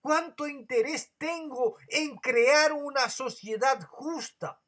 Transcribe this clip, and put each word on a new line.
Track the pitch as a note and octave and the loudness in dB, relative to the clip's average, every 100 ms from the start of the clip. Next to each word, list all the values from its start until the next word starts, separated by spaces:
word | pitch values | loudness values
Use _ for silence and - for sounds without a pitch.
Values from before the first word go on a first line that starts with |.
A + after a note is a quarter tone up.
¿Cuánto | - D#4 E4+ - D4 | 4 2 2 -8 -8
interés | C#4+ B3 B3 B3 D#4 - _ | -8 -2 0 2 -2 -8 _
tengo | D#4 E4+ D#4 B3+ A#3 - - | -6 -6 -8 0 -2 -2 -4
en | C#4+ D4+ A3+ | -2 -2 -4
crear | B3+ A#3 A#3+ D4 D4+ | 0 4 6 6 4
una | D4+ C#4+ C#4 A#3+ | 2 -4 -2 -2
sociedad | - C4 A#3+ G3+ A3 C4 B3+ E3 | -2 -6 -8 -8 0 2 0 -4
justa | - C#4+ E4 - _ - - | -12 -8 -6 -8 _ -12 -12